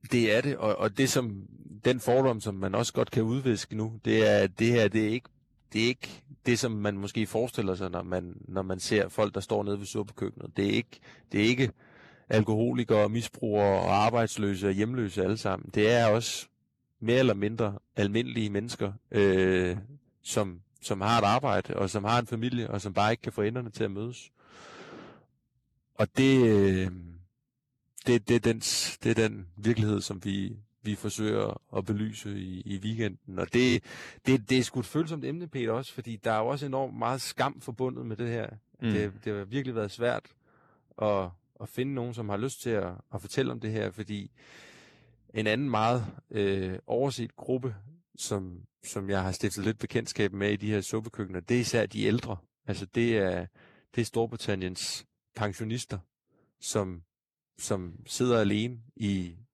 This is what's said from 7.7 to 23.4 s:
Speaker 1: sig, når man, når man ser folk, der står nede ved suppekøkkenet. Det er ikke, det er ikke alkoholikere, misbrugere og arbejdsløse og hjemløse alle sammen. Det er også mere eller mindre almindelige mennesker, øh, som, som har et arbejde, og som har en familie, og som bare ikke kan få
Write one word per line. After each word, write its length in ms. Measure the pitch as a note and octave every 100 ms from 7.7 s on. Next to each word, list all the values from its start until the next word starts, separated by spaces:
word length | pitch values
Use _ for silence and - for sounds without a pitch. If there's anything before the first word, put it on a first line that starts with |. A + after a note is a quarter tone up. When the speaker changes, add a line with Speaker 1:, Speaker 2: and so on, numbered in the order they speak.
| F#2
Speaker 1:
sig, 160 | F#2
når 120 | F2+
man, 320 | F2+ F2+ F2 F2 -
når 140 | F#2
man 180 | F#2+ F#2
ser 300 | - G#2+ F#2
folk, 240 | - G#2+ G2+
der 40 |
står 220 | F#2+ G#2+
nede 160 | G2+ G2+
ved 60 | G2+
suppekøkkenet. 720 | A2 G#2 - - - - -
Det 80 | G2+
er 60 |
ikke, 280 | A2 A#2+ - - - _
det 100 | G2
er 40 | G#2+
ikke 260 | B2 B2+ - - - - - _
alkoholikere, 800 | A2 G#2+ G#2+ B2 B2 A#2 G#2+ G#2
misbrugere 720 | A2+ A2+ - A#2 G#2 G2+ F#2+
og 140 | F2 G2 G#2+
arbejdsløse 600 | A#2 A2 - G2+ F#2+ G2
og 60 |
hjemløse 500 | F#2+ A2 B2+ G#2+ G2
alle 140 | F#2 A2
sammen. 320 | G#2 F#2+ -
Det 180 | G#2+ G#2+
er 140 | A#2+ A#2
også 420 | G#2+ A#2 - - _ _ _ _ _
mere 180 | A2+ B2
eller 140 | C3
mindre 460 | G2 G#2 A2+ G#2+ G2+ _ -
almindelige 540 | G#2 G#2+ B2 A#2 G#2
mennesker, 440 | G2+ A#2 - G2+ G#2 _
øh, 680 | G#2+ G2+ F#2+ F#2 F#2 F2+ F#2+ G#2+ C#3+ _ _
som, 380 | - - G2+ F2 _ _
som 200 | - G2+
har 160 | G2+ A#2
et 60 | G2+
arbejde, 500 | A#2+ C#3 G2 - -
og 140 | G2
som 140 | G#2
har 160 | G2+ A#2+
en 80 | A#2
familie, 420 | A#2 A#2+ B2 A2+
og 120 | G#2
som 120 | G2+
bare 180 | F#2+ G#2
ikke 100 | A#2
kan 100 | -
få 80 | -